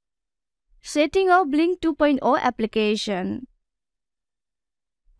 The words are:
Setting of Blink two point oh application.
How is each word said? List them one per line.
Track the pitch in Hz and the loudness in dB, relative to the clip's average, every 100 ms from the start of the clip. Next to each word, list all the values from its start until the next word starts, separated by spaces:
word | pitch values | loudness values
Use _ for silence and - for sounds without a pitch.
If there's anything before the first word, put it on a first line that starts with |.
| _ _ _ _ _ _ _ _ | _ _ _ _ _ _ _ _
Setting | - 294 302 381 370 | -6 -2 0 2 2
of | 359 294 | 2 2
Blink | 294 339 359 | 0 0 0
two | 320 | -2
point | 285 302 269 | 0 2 2
oh | 226 277 | 0 0
application. | 247 - 220 220 214 214 - 185 196 214 262 _ _ _ _ _ _ _ _ _ _ _ _ _ _ _ _ | 0 -2 -4 -2 0 -2 -4 -6 -6 -8 -12 _ _ _ _ _ _ _ _ _ _ _ _ _ _ _ _